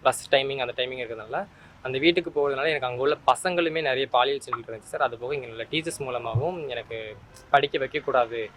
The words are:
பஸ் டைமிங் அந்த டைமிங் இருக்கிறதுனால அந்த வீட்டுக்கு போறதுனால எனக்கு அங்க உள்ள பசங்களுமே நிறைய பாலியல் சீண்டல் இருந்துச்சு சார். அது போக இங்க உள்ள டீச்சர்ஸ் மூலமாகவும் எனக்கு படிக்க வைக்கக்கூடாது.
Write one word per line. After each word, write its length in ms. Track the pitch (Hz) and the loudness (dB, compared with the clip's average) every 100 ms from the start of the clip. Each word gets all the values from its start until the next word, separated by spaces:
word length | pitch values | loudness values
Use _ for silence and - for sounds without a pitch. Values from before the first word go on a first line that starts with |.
பஸ் 280 | 135 - - | 2 0 2
டைமிங் 260 | 139 135 135 | 2 4 -2
அந்த 260 | 123 120 | -4 -2
டைமிங் 60 | 127 | -4
இருக்கிறதுனால 580 | 127 117 113 107 147 196 - - - | -4 -8 -8 -6 -6 -6 -14 -20 -10
அந்த 160 | 127 131 | -4 4
வீட்டுக்கு 320 | 160 175 170 | 4 4 0
போறதுனால 380 | 147 143 135 151 | 0 2 2 0
எனக்கு 200 | 147 127 | 0 -2
அங்க 140 | 123 | 0
உள்ள 160 | 139 147 - | 0 2 2
பசங்களுமே 540 | 123 185 175 170 156 | 2 2 0 0 0
நிறைய 260 | 151 131 135 | -2 -2 2
பாலியல் 320 | 123 127 139 - | 4 4 0 -4
சீண்டல் 240 | 120 117 | -8 -8
இருந்துச்சு 120 | 110 | -14
சார். 200 | - 156 | -10 -2
அது 160 | 131 117 | -2 -2
போக 180 | 123 143 | -6 -6
இங்க 120 | 120 | -6
உள்ள 160 | 113 | -10
டீச்சர்ஸ் 360 | 113 156 160 - | -4 -4 -4 -6
மூலமாகவும் 680 | 135 123 117 113 156 180 143 | -4 -4 -2 -2 -2 -4 -6
எனக்கு 480 | 120 110 113 110 107 - - - | -8 -8 -10 -10 -14 -18 -20 2
படிக்க 280 | 143 143 156 | 4 4 -2
வைக்கக்கூடாது. 760 | 131 151 139 127 117 117 107 | -2 -2 2 2 2 -2 -8